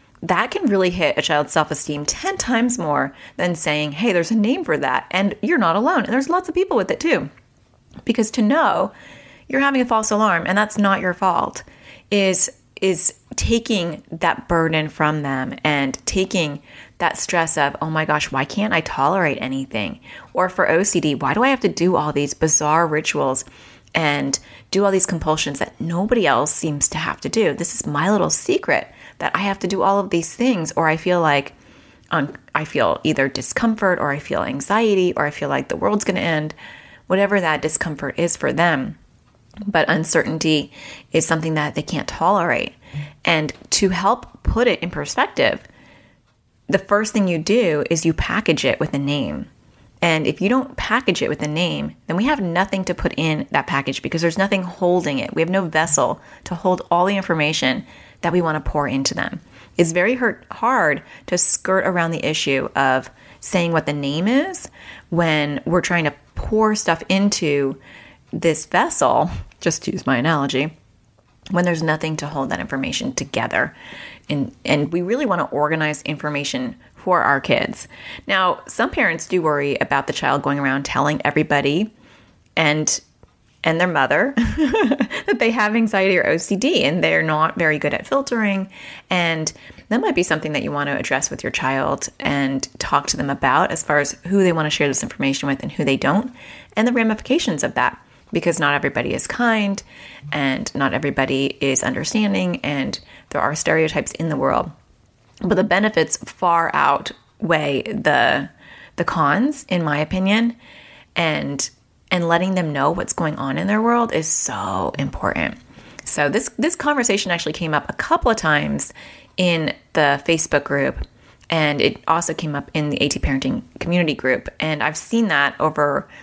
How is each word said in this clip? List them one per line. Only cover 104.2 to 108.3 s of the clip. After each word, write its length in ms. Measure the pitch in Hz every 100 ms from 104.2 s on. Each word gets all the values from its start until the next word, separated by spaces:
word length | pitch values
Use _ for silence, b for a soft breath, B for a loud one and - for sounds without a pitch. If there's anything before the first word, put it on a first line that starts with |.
| 165
the 80 | 143
world. 340 | 135 - - - _ _ _ _ _ -
But 160 | 180 180
the 80 |
benefits 520 | 208 190 214 190 160 -
far 540 | - - 180 170 165
outweigh 1080 | 147 143 143 - - _ - 160 156 147 135
the, 640 | - - 156 135 120